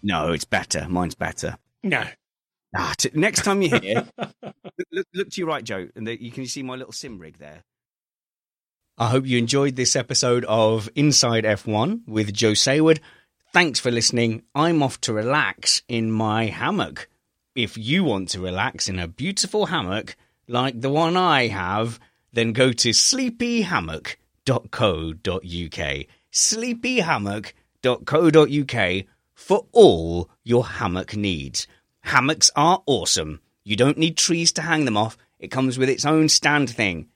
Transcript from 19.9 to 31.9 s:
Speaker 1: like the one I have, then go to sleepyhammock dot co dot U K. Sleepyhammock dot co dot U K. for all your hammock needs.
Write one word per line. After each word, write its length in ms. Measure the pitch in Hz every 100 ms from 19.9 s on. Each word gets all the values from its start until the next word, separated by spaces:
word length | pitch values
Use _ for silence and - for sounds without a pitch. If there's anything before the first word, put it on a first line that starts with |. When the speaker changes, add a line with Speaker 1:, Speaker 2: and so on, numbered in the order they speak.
| 101 - - _ _ _
Speaker 1:
like 320 | 120 131 120
the 120 | 131
one 260 | 147 165 180
I 300 | 180 143 120
have, 520 | 98 90 104 113 117 _ _ _
then 200 | 117 117
go 180 | 117 131
to 180 | 117 120
sleepyhammock 1300 | 107 - 262 254 233 240 233 185 156 85 80 - - _ _
dot 260 | - 123 -
co 440 | - 110 80 82
dot 300 | 80 98 90
U 260 | 92 85 82
K. 360 | - 76 69 69 _ _
Sleepyhammock 1200 | - - 220 240 233 240 254 170 139 101 104 107 - _ _
dot 240 | 127 123
co 260 | - 151 170
dot 200 | 156 147
U 160 | 147 135
K. 400 | 120 92 92 92 _ _ _
for 300 | - 196 -
all 580 | - 190 85 82 85 85 _
your 240 | - 120 123
hammock 500 | - 107 90 - 107
needs. 520 | 101 82 69 - - _ _